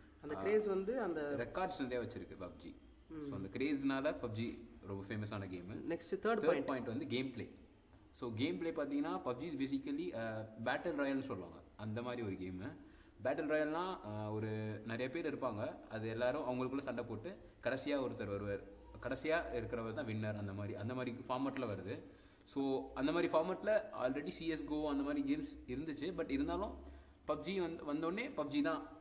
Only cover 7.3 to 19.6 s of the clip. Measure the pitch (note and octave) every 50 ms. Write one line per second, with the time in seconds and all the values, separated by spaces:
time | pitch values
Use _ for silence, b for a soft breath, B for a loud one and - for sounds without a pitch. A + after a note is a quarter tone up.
7.3 | - A2+ F#2+ - - - - - - - - - - - - - - - B2+ A#2+
8.3 | A2 G#2+ - E3 F3 F3+ E3 E3 D#3+ D#3 C#3+ C3+ C#3 C#3+ D3 E3 F3+ F#3 - C3
9.3 | B2 B2+ D3+ F3 D3 C3 C3+ C3 C#3 C3 C3+ C#3+ C#3+ D3 F3 F3 - A2+ A2+ A2+
10.3 | A2 A2 A2 A2 - - A2+ B2 C3+ D3+ - F3+ D#3 C#3+ C#3+ C3+ C3+ C3+ B2+ C3
11.3 | A#2 F#2 F2 E2 D#2+ - - - - - G#2+ A2 G#2+ A#2 A#2+ B2 B2 A#2+ A2+ G2+
12.3 | F#2+ F#2 F#2 F#2 F#2 F2+ G2+ C#3 E3+ - B B B B B B B B - -
13.3 | D3 E3 D#3 D3 D3+ D3+ D3+ D3+ D#3 E3 F3+ F#3+ F#3+ - - G#2 G#2+ G#2+ G#2+ G#2+
14.3 | G#2+ A2 A2 A2 A2 A2 G#2+ G#2+ G#2+ - G#2+ A#2 A2+ A#2 B2+ C3+ - E3 F3 D3+
15.3 | C3+ A#2 C#3 B2 G#2+ G2+ A#2 D3+ F3 - - - A2 A2 A2+ A2+ A2+ A2+ B2+ B2+
16.3 | C3+ D3 C#3+ B2 B2+ B2+ B2+ B2+ C3+ C#3 C#3 C3+ A#2 A#2+ A#2+ A#2 A2 G#2 - F3
17.3 | G3+ - B B B B - A#2+ C3 C3+ C3 C#3+ C#3+ C#3 C3 A#2 A2 A2 G#2+ G2
18.3 | G2+ G2+ G#2 G2+ G2+ F#2+ - - - - - - - - - B2 C3+ C3 - D#3
19.3 | D#3 E3+ D#3+ - B2 A#2+